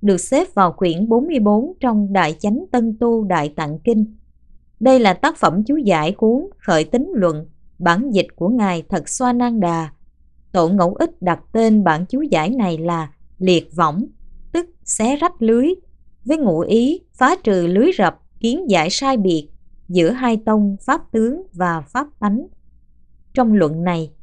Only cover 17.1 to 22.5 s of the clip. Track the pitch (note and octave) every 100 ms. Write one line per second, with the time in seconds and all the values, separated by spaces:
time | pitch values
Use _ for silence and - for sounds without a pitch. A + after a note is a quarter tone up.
17.1 | - C4 F4+ - F#3+ E3+ F#3 C#4 F#4 F#3
18.1 | - _ - A3+ C#4 F4+ F#3 D#3 - C#4
19.1 | C4 F#3+ D#3+ D3 - - - - F3+ E3
20.1 | A3+ B3+ A3 A3 G#3+ G3+ G3 - D4+ -
21.1 | A3+ A3+ D4+ F#4+ E3+ F3+ E3 D3 B3 D4
22.1 | - G#3 G#3 F4+